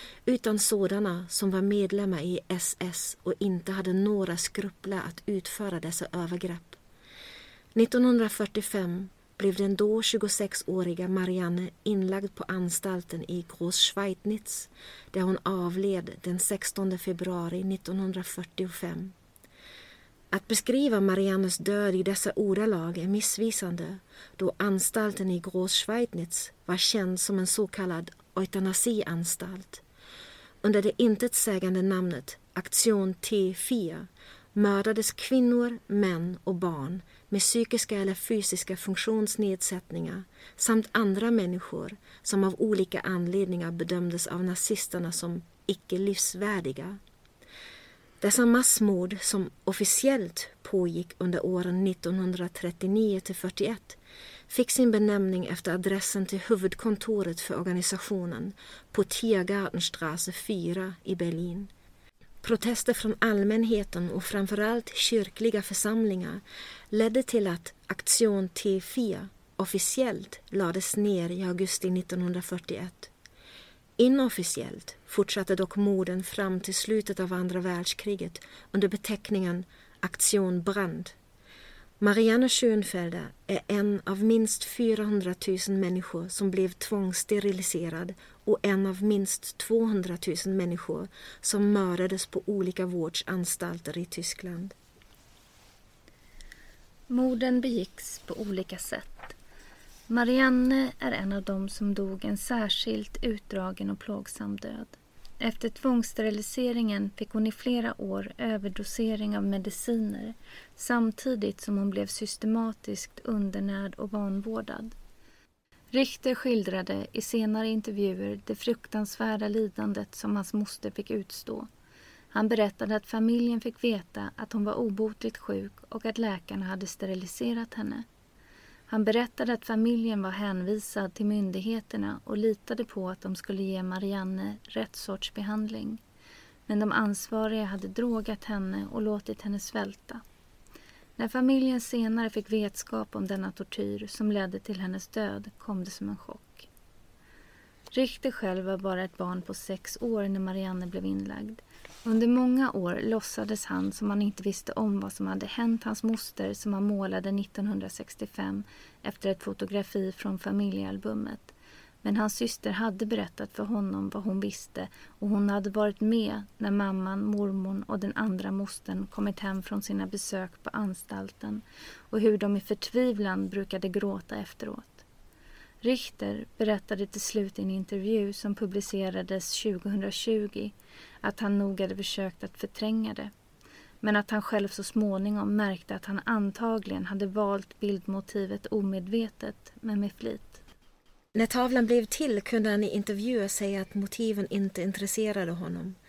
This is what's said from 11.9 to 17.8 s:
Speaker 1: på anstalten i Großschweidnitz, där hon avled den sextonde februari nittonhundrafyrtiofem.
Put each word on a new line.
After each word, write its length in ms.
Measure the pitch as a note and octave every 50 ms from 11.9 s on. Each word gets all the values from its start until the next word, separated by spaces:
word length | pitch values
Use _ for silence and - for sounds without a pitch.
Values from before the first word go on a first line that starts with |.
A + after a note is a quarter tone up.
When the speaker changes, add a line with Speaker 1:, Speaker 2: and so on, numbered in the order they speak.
| G#3 G3 F#3+ F#3 F#3+ G3 G3+ F#3+ -
Speaker 1:
på 100 | - - -
anstalten 840 | F#3+ F#3 F3+ F3 - - - F#3+ F#3 F3+ F3 - E3+ E3 - -
i 160 | F3+ F3 E3+ - - -
Großschweidnitz, 1120 | F3 F3 F#3 - - - - G3 G3 G3 F#3 - - G3+ G#3+ G#3+ - - - - - - - - - - - - - -
där 100 | - F#3+
hon 180 | F3+ F#3 F#3+ -
avled 680 | - F3+ G3 F#3 F3 F3 F3 F#3+ G3 G3+ F#3+ F3+ E3 - - -
den 180 | - F3+ F3+ F3+
sextonde 600 | - - G#3 G3 - - - G3+ G3 F#3+ F#3 F3+
februari 680 | - G3 F3 E3+ F3+ F#3 F3+ F3 E3+ E3+ F3 F#3 F#3+
nittonhundrafyrtiofem. 1500 | F#3+ F#3+ F#3